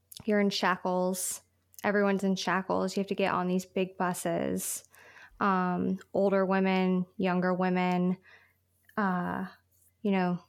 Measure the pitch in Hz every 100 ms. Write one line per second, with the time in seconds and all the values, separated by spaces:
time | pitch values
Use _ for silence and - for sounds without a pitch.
0 | - - - 208 202 196 190 180 185 180
1 | 180 185 - - - _ _ - 208 208
2 | 202 190 190 185 - 180 185 180 190 196
3 | 196 190 190 180 180 185 - - 185 -
4 | 185 175 175 170 - 185 - - - -
5 | - - - - 208 185 180 180 190 190
6 | - - 196 196 190 190 190 185 185 185
7 | 180 - 185 180 185 180 185 180 180 180
8 | 180 185 - - _ _ _ _ _ -
9 | 196 180 180 190 190 - _ _ _ _
10 | 208 190 180 175